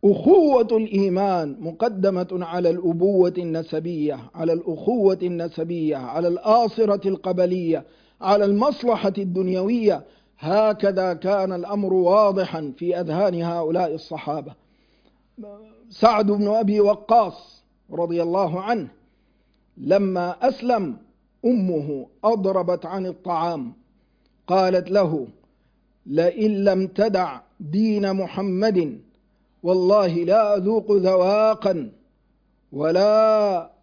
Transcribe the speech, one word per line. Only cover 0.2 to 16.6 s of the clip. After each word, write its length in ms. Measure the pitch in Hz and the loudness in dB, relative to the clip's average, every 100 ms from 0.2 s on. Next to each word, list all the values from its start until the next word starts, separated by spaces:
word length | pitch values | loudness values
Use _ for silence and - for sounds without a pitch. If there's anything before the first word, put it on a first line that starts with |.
| 226 381 311 262 220 | 6 6 8 4 4
الإيمان 840 | 226 220 196 196 185 202 185 151 139 | 0 0 0 2 2 0 0 -2 -6
مقدمة 680 | 160 165 233 196 190 185 180 | -10 -2 -4 0 0 0 -4
على 380 | 185 175 175 175 | -6 -6 -2 0
الأبوة 640 | 180 180 165 185 196 180 175 | 0 -2 2 2 4 2 2
النسبية، 800 | 175 160 160 156 165 170 147 131 113 | -6 -6 -4 -6 -6 -4 -4 -4 -12
على 180 | 170 165 | -6 -2
الأخوة 680 | 165 175 156 180 247 196 190 | -2 -2 -4 -2 2 2 2
النسبية، 760 | 180 175 165 156 165 170 156 143 | -4 -4 -6 -6 -6 -4 -2 -4
على 320 | 127 143 170 | -6 -2 -2
الآصرة 800 | 175 - 226 233 - 220 202 196 | -2 2 2 2 0 0 0 -2
القبلية، 760 | 190 185 180 180 185 170 160 - _ _ _ | -4 -4 0 0 0 -2 -4 -4 _ _ _
على 240 | 190 202 | 2 2
المصلحة 680 | 202 202 262 - 240 220 208 196 | 4 2 2 0 -2 0 0 -4
الدنيوية. 840 | 196 175 185 185 190 240 214 165 - _ _ _ | -6 -4 -2 -2 -2 0 0 0 -6 _ _ _
هكذا 760 | 151 196 220 214 196 190 185 | -2 2 2 2 0 0 -2
كان 380 | 170 185 202 190 | -4 -2 -2 -2
الأمر 420 | 180 175 208 190 | -6 -6 -4 0
واضحا 760 | 185 175 202 208 190 180 165 151 131 | 2 4 4 4 2 -4 -6 -10 -8
في 240 | 170 175 | -4 -4
أذهان 420 | 170 156 202 175 | -2 0 0 0
هؤلاء 520 | 170 170 160 175 175 | -4 -4 -2 -2 -2
الصحابة. 580 | 156 - 156 - 151 143 - _ _ _ _ _ _ _ - 208 202 220 220 233 | -4 -10 -12 -8 -8 -8 -18 _ _ _ _ _ _ _ -20 -20 -20 -20 _ -20
سعد 400 | 202 220 214 202 | 2 4 4 2
بن 180 | 202 208 | 0 0
أبي 320 | 220 | 0